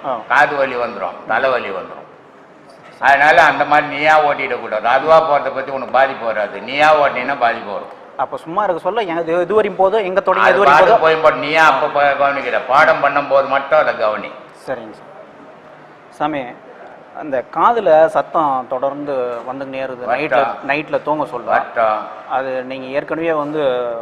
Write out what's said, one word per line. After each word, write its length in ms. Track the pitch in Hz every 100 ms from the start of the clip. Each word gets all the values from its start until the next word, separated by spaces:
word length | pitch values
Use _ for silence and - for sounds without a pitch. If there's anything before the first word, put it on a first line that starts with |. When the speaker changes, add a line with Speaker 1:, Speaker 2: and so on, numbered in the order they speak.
| 143
Speaker 1:
ஆ. 100 | 117 107
Speaker 2:
காது 280 | 131 151 143
வலி 200 | 135 123
வந்துரும், 400 | 117 101 87 - -
தலைவலி 400 | 113 135 120 104
வந்துரும். 380 | 92 78 73 - - - - - - - - - -
அதனால 440 | 127 139 147 170
அந்த 220 | 151 143
மாதிரி 220 | 143 147 143
நீயா 380 | 139 156 156
ஓட்டிடக்கூடாது. 600 | 147 139 131 120 113 107
அதுவா 460 | 113 135 156 160 160
போறதை 240 | 143 135
பத்தி 180 | 131 135
உனக்கு 200 | 135 117
பாதிப்பு 340 | 127 135 131 113
வராது, 340 | 107 101 101
நீயா 360 | 110 143 156 151
ஓட்டினா 420 | 139 127 127 139
பாதிப்பு 340 | 120 113 101
வரும். 240 | 92 - - - -
Speaker 1:
அப்ப 200 | 131 135
சும்மா 260 | 160 185
இருக்க 200 | 202 165
சொல்ல, 180 | 180 226
எங்க 200 | 190 165
எது, 200 | 160 175
எது 140 | 170
வரையும் 240 | 214 202 180
போதோ, 260 | 190 220
எங்க 160 | 185 190
தொடங்கி 280 | 190 185 220
Speaker 2:
அது 100 | 190
Speaker 1:
எது 60 |
வரையும் 0 |
Speaker 2:
பாட்டுக்கு 320 | 139 151 170 165
Speaker 1:
போதோ 40 |
Speaker 2:
போய் 220 | 160 160
போட்டு 160 | 156 135
நீயா 280 | 143 160 156
அப்ப 200 | 135 156
ப-, 280 | 147 143 139
கவனிக்கிற, 400 | 139 135 123 - -
பாடம் 360 | 139 156 -
பண்ணும்போது 440 | 139 143 139 139 131
மட்டும் 300 | 135 - 156
அதை 180 | 123 117
கவனி. 320 | 107 104 - - - - -
Speaker 1:
சரிங்க 260 | 120 110
சார். 140 | 101 - - - - - - - - - - -
சாமி, 340 | - 151 147 123 - - - - - - -
அந்த 260 | 156 131 -
காதுல 520 | 165 202 233 185 156 160
சத்தம் 600 | 147 139 170 147 131 123
தொடர்ந்து 720 | 131 139 143 147 131 123 117 123
வந்துக்கினே 300 | 135 135 135 131
இருக்குது. 180 | 123
Speaker 2:
வட்டம். 520 | 110 127 156 123 117 - 135
Speaker 1:
நைட்ல, 40 |
நைட்ல 320 | 147 151 139
தூங்க 240 | 147 151 135
சொல்ல. 240 | 123 107
Speaker 2:
வட்டம். 580 | 117 - 117 110 107 101 - -
Speaker 1:
அது 320 | 135 135 131
நீங்க 240 | 127 131 131
ஏற்கனவே 460 | 139 147 156 165
வந்து 600 | 156 147 151 139 123 120 117